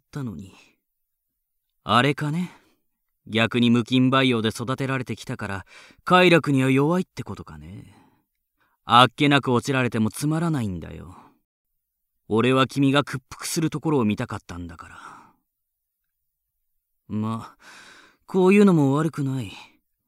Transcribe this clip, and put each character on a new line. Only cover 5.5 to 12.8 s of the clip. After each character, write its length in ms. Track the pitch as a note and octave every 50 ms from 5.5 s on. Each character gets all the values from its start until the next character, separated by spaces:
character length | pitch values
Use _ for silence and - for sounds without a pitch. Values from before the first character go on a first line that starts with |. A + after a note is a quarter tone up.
| G2 G2 - _ - - - - _ _ -
快 260 | - F3 F3+ F3+ F3
楽 200 | E3+ D#3+ - D3
に 100 | C#3+ C3
は 80 | C3 C3
弱 280 | C3 C3+ C#3+ D#3 F3 F#3
い 40 |
っ 20 | F#3
て 180 | _ - -
こ 140 | A#2+ - G2+
と 80 | - E2+
か 140 | - D#2+ D2+
ね。 360 | D2+ E2+ G2+ A2+ - G2 - _ _ _ _ _ _ _ _ _ _ _ _ _ _ _ _ _ -
あ 200 | - A2+ A#2+ B2+
っ 40 | B2 _
け 140 | - D3 C#3+
な 120 | C#3+ C#3
く 120 | - C3+
落 120 | B2 A#2 -
ち 80 | -
ら 100 | C3+ C3
れ 80 | B2+ A#2
て 80 | - A#2
も 120 | A2 G#2+
つ 160 | - - C#3+
ま 140 | D3+ D#3 D#3+
ら 100 | E3+ E3
な 120 | D#3 C#3
い 60 | A#2 G2+
ん 120 | F2+ E2
だ 140 | D#2 E2 E2
よ。 220 | E2 D#2+ E2+ F#2 - - - _ _ _ _ _ _ _ _ _ _ _ _ _ _ _ _ _ _ _ -
俺 240 | G2+ A2 A2+ B2+
は 140 | C3 C3 C3
君 260 | - - C#3